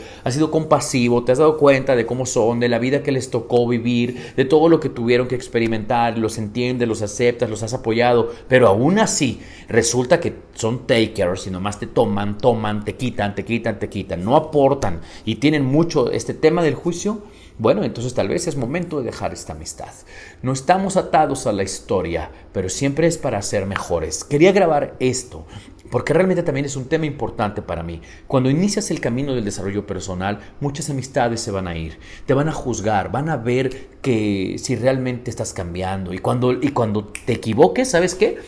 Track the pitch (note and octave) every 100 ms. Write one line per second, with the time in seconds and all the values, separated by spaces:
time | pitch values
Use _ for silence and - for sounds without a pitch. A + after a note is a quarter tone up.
0 | - - B2+ C3 D#3 D#3+ D#3 D3 - B2+
1 | A#2+ A#2+ A#2+ B2+ D#3 - D3 C3+ C3 B2
2 | A2+ B2+ B2 B2+ A2 A#2+ A#2+ A#2 B2+ C#3
3 | C#3 C3 - A#2+ - A#2+ A#2 A#2+ A#2 A#2+
4 | A#2+ - - - C3+ D#3 E3 D#3+ C#3 B2
5 | A#2 B2 B2+ B2 - A#2 A2+ A2+ G2+ A#2+
6 | A#2+ A2+ A2 A#2 G#2 A2+ B2 B2 A#2+ G#2
7 | G#2 - A#2+ A#2+ A#2 G#2 G#2+ B2+ A#2 A2+
8 | A#2+ A#2+ A2 - - B2+ A#2 A2+ C3+ G3+
9 | G#3 - C3+ G2+ - - - A2 G#2+ B2
10 | B2+ E3+ A2 - - - A2 B2+ - A#2
11 | A2 G#2 F2+ F#2 G2 F2+ G2+ G2+ - -
12 | A2 G2+ G#2 G#2 B2+ A2+ G#2 G#2 G#2 -
13 | B2+ A#2+ G2+ G2+ G2+ A2+ A2+ G#2+ G#2 G2+
14 | - F#2 F#2+ D3+ - D3 C3+ C#3 G2+ E2
15 | - - G#2+ A2 C#3+ D3+ C3 C#3+ E3 D3+
16 | A#2+ - - B2+ D#3 F3 D#3+ B2+ F3 F3
17 | G3+ G#3 - - - - A2 F#3+ C#3 A#2+
18 | B2 - G2 E3+ E3+ C#3 A#2 E3+ F3 D3+
19 | A2 - F2+ F2 - D#2 D2+ - - -
20 | - - - - B2+ C3+ - F#3 F#3+ F#3+
21 | - D#3+ D3+ - B2 G2+ G2 - - G2+
22 | D#2+ E2 D2+ - - G#2 F#2 - C#3 C#3
23 | E3 E3 C3+ G#2 - G#2 F#2+ G2 - E2+
24 | D#2+ - - D3 F3+ G3 E3+ D3 - -
25 | B2+ - - D#2+ - - - - - -
26 | - D#3 F#3+ F3 E3+ C3+ C#3 C3+ B2+ D#3+
27 | D#3 - G#2 - G#2 G2+ - E2+ E2+ E2
28 | - - - C3+ B2+ D3+ G3+ G#3 G3+ D#3
29 | B2 A#2+ C#3+ B2+ G2+ F#2+ F#2+ G2+ G2 F#2+
30 | F2 F2+ F#2+ G2+ - - C#3+ C#3+ D#3 C#3
31 | - C#3+ A#2+ A2+ - G2 F2+ E2 D#2+ -
32 | - - - B2+ D#3 C#3+ C3 G#2+ G2+ G#2
33 | F2+ A2+ D#3+ C#3+ A2+ B2 C3 - - -
34 | C3+ A2+ G#2 G2 F#2+ F#2 - A#2+ B2+ C3
35 | B2+ B2 A#2+ A2 G#2+ - F2 F2 F#2 F#2+
36 | F#2 F#2+ - B2 B2 B2+ C#3+ B2 A2 G#2
37 | G#2 - - A2+ A2+ G#2+ F#3 B3 B3+ E3+
38 | F3 F3 G#3+ -